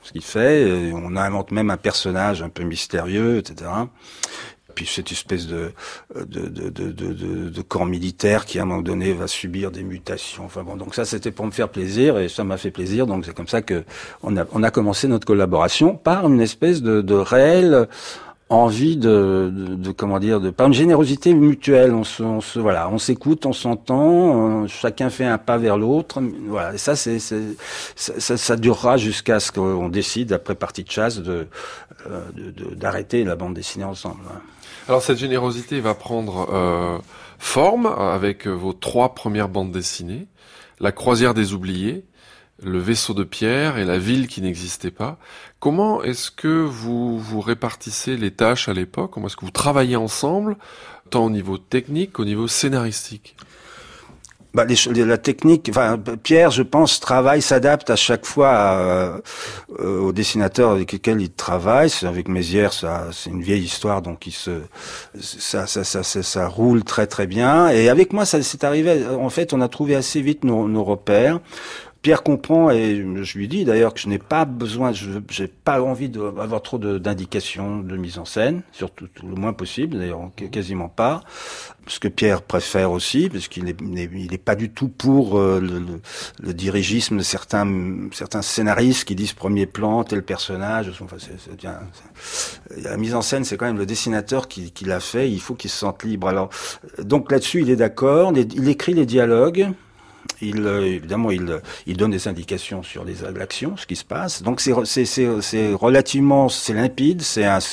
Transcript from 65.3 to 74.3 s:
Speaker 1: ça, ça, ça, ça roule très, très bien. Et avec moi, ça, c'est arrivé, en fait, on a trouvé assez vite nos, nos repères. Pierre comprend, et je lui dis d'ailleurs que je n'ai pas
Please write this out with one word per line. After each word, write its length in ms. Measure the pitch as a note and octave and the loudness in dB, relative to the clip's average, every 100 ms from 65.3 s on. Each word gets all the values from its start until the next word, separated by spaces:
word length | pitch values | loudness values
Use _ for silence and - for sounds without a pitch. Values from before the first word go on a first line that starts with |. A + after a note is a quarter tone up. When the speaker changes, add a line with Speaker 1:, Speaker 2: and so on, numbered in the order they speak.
| - - G2 F#2 | -10 -4 -4 -4
Speaker 1:
ça, 160 | G2+ | -4
ça, 180 | F#2 G2 | -4 -4
ça, 220 | F2+ G2+ | -4 -4
ça 240 | F2+ G2 F2+ | -4 -2 -2
roule 360 | - A#2+ A#2+ | 2 4 4
très, 220 | G#2+ - G#2 | 2 -2 -2
très 220 | - F#2+ | -2 -2
bien. 420 | G2 B2+ D#3+ F3 | 2 4 6 6
Et 200 | A#2 A2+ | 6 8
avec 220 | C#3 F#3 | 8 6
moi, 140 | G3 G3+ | 4 2
ça, 160 | D#3 | 2
c'est 220 | C3 - | 0 -2
arrivé, 420 | C#3+ D3+ D#3+ D#3+ A#2 | 0 2 4 2 2
en 240 | C3 C3 | -2 -2
fait, 240 | - - | -2 0
on 80 | C3+ | 0
a 60 | B2 | 0
trouvé 260 | - D3 | 0 0
assez 260 | C#3 B2+ D3+ | 2 2 0
vite 240 | C#3 D3+ | 0 2
nos, 240 | C3 A2+ G#2+ | 2 2 2
nos 160 | A2 | 0
repères. 580 | G2 G2+ - G2+ C3 E3+ - - - - - _ | 0 0 4 6 6 2 -6 -16 -14 -16 -18 _
Pierre 220 | D3+ D#3 | 2 4
comprend, 460 | - C#3 - E3 E3 | 4 0 4 6 6
et 360 | A#2 A2 G#2 F#2+ F#2+ | 6 4 0 -2 -4
je 140 | F#2+ G2+ | -6 -6
lui 120 | G#2 | -4
dis 160 | F#3 D3+ | 0 2
d'ailleurs 280 | A2 A2+ | 4 4
que 60 | A2 | 2
je 80 | G2+ | -4
n'ai 120 | G2+ | -4
pas 260 | - | 0